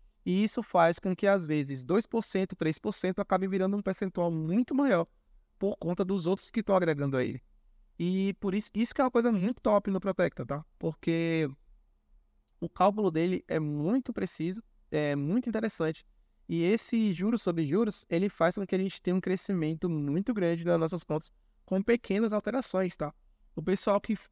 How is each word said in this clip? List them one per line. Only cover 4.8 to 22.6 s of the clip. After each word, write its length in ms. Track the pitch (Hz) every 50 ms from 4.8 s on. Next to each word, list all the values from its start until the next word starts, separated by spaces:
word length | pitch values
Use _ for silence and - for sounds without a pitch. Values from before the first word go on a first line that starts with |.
| 285 269 202 170 165 - _ _ _ _ _ - _ _ _
por 180 | - 190 202 -
conta 280 | - - 165 175 175 196
dos 220 | 185 196 196 156
outros 240 | 170 196 - - -
que 100 | - 226
tão 140 | 202 - 196
agregando 420 | 185 180 165 151 143 143 139 135
a 60 | 127 127
ele. 180 | - 127 127 _ _ _ _ _ _ _ _ - _ _
E 380 | - 170 175 185 190 190 196 190 -
por 160 | - 196 180
isso, 160 | 214 208 - -
isso 220 | 202 233 - -
que 60 | -
é 20 | 269
uma 80 | 254
coisa 200 | - 240 233 247
muito 300 | 226 190 175 226 247 -
top 300 | - 240 214 202 - 196
no 80 | 190 180
Protector, 460 | - 196 185 - 180 165 - - 127
tá? 200 | 113 139 147 151 _ _ -
Porque 680 | - 165 151 - - 165 165 165 165 165 165 160 156 135 135 _ _ - - _ _ _ _ _ _ _ _ - _ _ _ _ _ _ _ -
o 80 | 170
cálculo 440 | 165 - - 185 202 202 214 208 185
dele 320 | 160 160 170 180 185 - -
é 120 | - 170 160
muito 520 | 156 151 147 147 147 170 233 269 - -
preciso, 520 | 233 - 190 175 - - 160 175 190 226 - _ _ _ _ -
é 260 | - 151 151 147 143
muito 320 | 143 139 151 190 247 247
interessante. 560 | 240 208 220 226 214 - - 165 160 160 - - _ _ _ _ _ _ _ _ -
E 140 | 170 170 165
esse 500 | 180 220 233 - - - 226 220 208 175
juros 280 | 156 185 220 240 214
sobre 240 | - 185 170 165 160
juros, 400 | 135 147 208 233 214 - - - -
ele 180 | 165 170 190
faz 280 | 202 - - 165 170 -
com 100 | 208 196
que 100 | - 190
a 20 |
gente 240 | 185 190 196 - -
tenha 140 | - 180 180
um 60 | 185
crescimento 680 | - 185 185 190 - - 196 175 156 156 165 160 - 180
muito 440 | 165 151 143 143 143 175 202 - 240
grande 320 | 214 180 170 170 165 165
nas 140 | 175 175 165
nossas 240 | 160 160 185 165 -
contas, 280 | - 151 156 - - _ _ _ _ _ _ _
com 180 | - 185 190
pequenas 520 | 202 - 233 233 - - 190 202 226 220 214
alterações, 640 | 208 - 208 233 269